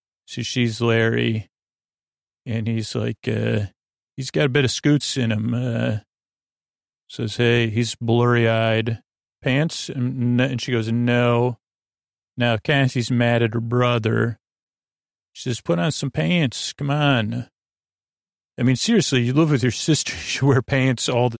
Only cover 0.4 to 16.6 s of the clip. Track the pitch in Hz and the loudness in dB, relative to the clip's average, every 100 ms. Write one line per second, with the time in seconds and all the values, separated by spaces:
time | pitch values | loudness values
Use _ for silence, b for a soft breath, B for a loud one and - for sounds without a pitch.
0.4 | 117 131 120 110 117 113 113 117 117 110 | -6 -2 -2 0 0 2 2 0 0 -2
1.4 | - _ _ _ _ _ _ _ _ _ | -6 _ _ _ _ _ _ _ _ _
2.4 | 127 113 113 113 107 120 117 113 120 113 | -8 -6 -4 -4 -4 -4 -4 -4 -4 -2
3.4 | 113 110 101 - _ _ _ - 131 151 | -2 -2 -4 -10 _ _ _ -12 -6 -2
4.4 | 147 143 120 - 147 147 - - 117 107 | 0 2 0 0 2 2 0 -2 -2 -2
5.4 | 110 120 127 117 120 110 - _ _ _ | -2 -2 -2 -2 -2 -4 -8 _ _ _
6.4 | _ _ _ _ _ _ _ - 113 - | _ _ _ _ _ _ _ -8 -4 0
7.4 | 117 120 113 107 113 - 117 117 120 120 | 2 2 0 0 -2 -2 0 4 4 4
8.4 | 113 113 113 113 113 113 _ _ _ _ | 4 2 2 2 0 -6 _ _ _ _
9.4 | 139 131 165 - - 135 123 131 120 120 | -2 0 0 -4 -8 -4 -4 -2 0 2
10.4 | 131 123 - 117 110 117 120 120 120 117 | 0 -2 -2 -2 0 0 2 2 2 2
11.4 | 123 120 _ _ _ _ _ _ _ - | 0 -4 _ _ _ _ _ _ _ -2
12.4 | 120 113 - 143 127 131 110 123 120 120 | 0 0 2 2 2 0 0 2 2 2
13.4 | 113 117 117 123 123 120 110 113 117 110 | 2 0 -2 0 2 2 0 0 0 -4
14.4 | _ _ _ _ _ _ _ _ _ - | _ _ _ _ _ _ _ _ _ -10
15.4 | 131 113 - 170 170 - 139 - 160 180 | -8 -4 -2 0 -2 -4 -4 -2 0 0
16.4 | 131 - | 0 -4